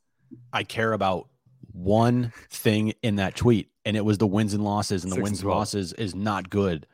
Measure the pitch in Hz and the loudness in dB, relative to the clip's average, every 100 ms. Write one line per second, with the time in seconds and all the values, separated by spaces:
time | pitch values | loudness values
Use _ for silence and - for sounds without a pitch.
0 | _ _ _ - - 110 101 117 113 110 | _ _ _ -20 -8 -6 -4 -2 -2 0
1 | 95 90 - _ _ _ - 92 90 107 | -2 -2 -6 _ _ _ -20 -6 2 4
2 | 117 123 120 - - - 117 107 107 - | 4 2 -2 -8 -16 -4 0 2 0 -2
3 | 117 101 92 - 123 110 - _ - 107 | -2 0 -2 2 4 4 2 _ -4 0
4 | 104 101 107 101 107 104 104 104 104 95 | 0 2 2 2 0 0 0 -2 -2 -4
5 | 92 92 98 95 98 95 107 104 90 - | -2 -2 -2 -2 -2 0 0 -2 -4 -4
6 | 107 87 107 98 92 101 98 80 - | -6 -4 -2 -4 -2 0 2 0 -6